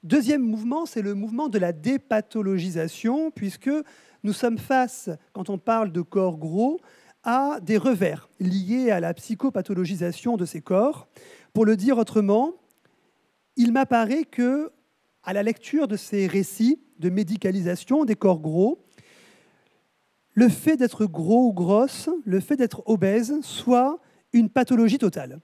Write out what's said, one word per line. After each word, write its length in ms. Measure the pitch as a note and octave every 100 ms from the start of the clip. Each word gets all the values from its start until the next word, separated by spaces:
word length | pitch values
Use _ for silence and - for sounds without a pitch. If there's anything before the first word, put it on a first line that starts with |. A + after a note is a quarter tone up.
Deuxième 400 | E3 C#4+ A#3 D4
mouvement, 460 | A#3+ A3 A3+ D4 E4
c'est 160 | A#3
le 100 | G3+
mouvement 360 | G3+ G#3+ A#3 D4+
de 100 | G#3
la 120 | F3+
dépathologisation, 1600 | D#3+ D#3 C4+ _ A3 G#3 A3 G3 F#3+ F3+ E3+ E3 - A3+ C#4 D#4+
puisque 400 | - G3 - C4+ D4 D4 - _ _
nous 100 | G3+
sommes 240 | G3+ A#3+ A3+
face, 520 | - C4 B3 - - D#3 _
quand 180 | - F#3+
on 80 | G3
parle 320 | - A3+ G#3+
de 100 | E3
corps 360 | E3+ G3+ F#3 D#3+
gros, 420 | D#3+ F3 B3 E4+ _ _ _ _
à 360 | - B3 C#4 D4
des 160 | E3 G#3+
revers 500 | G#3+ G#3+ F3+ D3+ _ _
liés 500 | F#3 F#3+ F#3 B3 B3
à 100 | F#3+
la 140 | E3+
psychopathologisation 1200 | E3+ - A3 C4+ G#3 F3+ F#3 F3 F#3 F3 E3+ A#3+ A#3
de 100 | F3
ces 160 | D#3+
corps. 460 | - F#3+ B3 D#4 - - - - _
Pour 100 | -
le 140 | A3 A3
dire 220 | G#3+ A#3+
autrement, 560 | A3 A3 G3 G#3 D4 F4+ _ _ _ _ _ _ _ _ _ -
il 160 | A#3+
m'apparaît 540 | A#3+ C4+ A#3+ A3 C#4 D4+
que, 460 | - B3 C#4 D#4 _ _ _ _ _
à 100 | -
la 100 | G3
lecture 440 | G#3 A#3 - D4+ C#4
de 80 | G#3
ces 300 | - G3+ F#3+
récits 560 | F#3+ G3 - A3+ D#4 _ _
de 120 | E3
médicalisation 960 | F3+ F3+ G#3 G3 G3 F3 F3+ - C#4
des 120 | C#4 G#3
corps 240 | G3 E3+
gros, 420 | D#3 D#3+ G3+ E4+ _ _ _ _ _ _ _ _ _ _ _ _ _ _ _ -
le 120 | A#3+
fait 260 | - - D#4
d'être 300 | B3 - G#3
gros 420 | E3 E3 A3+ B3+
ou 60 |
grosse, 560 | F#3 F3 G#3 C4+ - - E4+ A#3
le 160 | F#3+
fait 160 | - C#4+
d'être 260 | A#3+ - -
obèse, 520 | A3 F#3+ G#3+ A#3 D4
soit 600 | - - - B3 C4 D#4+ _ _ _
une 160 | A#3 A3
pathologie 480 | - A#3+ B3 A3+ C4+
totale. 420 | G3+ D#3+ C3 C#3